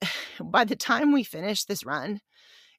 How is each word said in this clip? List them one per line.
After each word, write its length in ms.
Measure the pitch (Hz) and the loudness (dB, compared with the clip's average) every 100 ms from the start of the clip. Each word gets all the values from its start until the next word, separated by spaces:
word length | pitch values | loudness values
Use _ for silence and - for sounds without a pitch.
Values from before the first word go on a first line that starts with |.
| 196 - | -4 -6
<sighs> 200 | - - | -8 -12
by 220 | 160 202 226 | 0 2 2
the 120 | 247 | 0
time 340 | - 240 294 | 0 4 6
we 120 | 285 | 4
finished 440 | 220 156 190 208 - | 2 -4 -4 -4 -2
this 180 | 202 - | -6 -4
run, 360 | 147 139 208 - _ _ - _ | -4 -4 -8 -10 _ _ -20 _